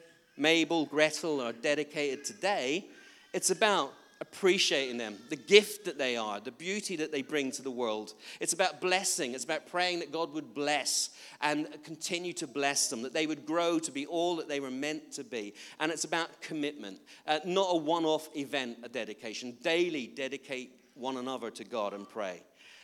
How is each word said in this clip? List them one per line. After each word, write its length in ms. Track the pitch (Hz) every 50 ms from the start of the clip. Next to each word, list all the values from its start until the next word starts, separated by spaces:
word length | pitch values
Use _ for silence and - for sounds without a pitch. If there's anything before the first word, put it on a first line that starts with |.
| - - - _ _ _ -
Mabel, 480 | - 143 156 165 165 160 151 170 165 143
Gretel, 560 | - 139 151 151 156 151 - - 165 151 139
are 100 | 123 117
dedicated 720 | 117 117 - 151 143 151 143 143 - 156 147 143 127 - -
today, 640 | - 110 - 175 190 202 165 127 131 151 190 - - - - - - - - - - -
it's 180 | 185 - -
about 400 | 180 - 220 208 196 170 139 131 - - - - - -
appreciating 760 | - - - - 196 185 190 185 - - 175 143 135 127 120
them, 200 | 120 117 107 104 95 - -
the 60 | 156
gift 480 | 135 117 156 196 208 202 - - - -
that 140 | 180 143
they 180 | 143 135 127 120
are, 240 | 117 110 107 101 101
the 100 | 107 127
beauty 460 | 120 120 165 185 196 208 - - 185
that 160 | 151 156 143
they 100 | 151 139
bring 300 | 131 - 151 147 135 131
to 100 | 123 -
the 80 | 131 135
world. 440 | 123 120 123 110 107 107 107 104 - - - - - -
It's 140 | - - 165
about 260 | 165 190 170 151 -
blessing. 540 | 180 185 180 190 190 - - - 147 123 123
It's 100 | 135 -
about 240 | - 156 147 -
praying 320 | - - 175 180 180 175 170
that 140 | 165 143 -
God 200 | 160 165 147 143
would 200 | 156 143 120 107
bless 560 | 143 143 147 151 143 - - - - - - - - - - - -
and 260 | - 151 151 151 156 156 156 151 -
continue 480 | 160 165 - - - 185 175 180 175 165
to 140 | - 160
bless 420 | 131 117 143 139 139 143 - - -
them, 120 | 135 113
that 100 | 117 -
they 160 | - 160 156
would 180 | 156 156 143 123
grow 340 | 147 160 170 170 170 170 160
to 120 | 160 147
be 140 | 131 139 143
all 320 | 151 170 165 170 175 175
that 100 | 160 -
they 140 | 147 143 139
were 100 | 139 131
meant 400 | 127 131 143 151 156 156 - - -
to 120 | - 131
be. 300 | - 127 113 101 104 - - - - - -
And 100 | 151 160
it's 140 | 165 147 -
about 360 | 160 175 165 165 - - -
commitment, 600 | - - 160 151 143 143 - 104 107 98 95 - - - - - -
uh, 120 | 151 156 156 156
not 240 | 180 180 190 196 180
a 60 | 180
one-off 540 | 165 147 147 170 170 165 156 156 151 - - -
event, 440 | 151 139 120 143 139 127 117 117 117 120
a 40 |
dedication. 720 | 120 127 123 107 101 107 - - 110 104 - 123 123 120 120
Daily 460 | 123 170 165 175 180 175 156 143 120
dedicate 640 | 104 - 139 135 127 139 135 - - 135 127 127 127 - - _ _ -
one 240 | 135 120 131 131
another 320 | 127 123 131 131 120 117 110
to 160 | - - 110
God 280 | 95 120 113 101 101 98
and 140 | 101 101
pray. 360 | - - 113 101 92 87 85 - _ _ - - - - -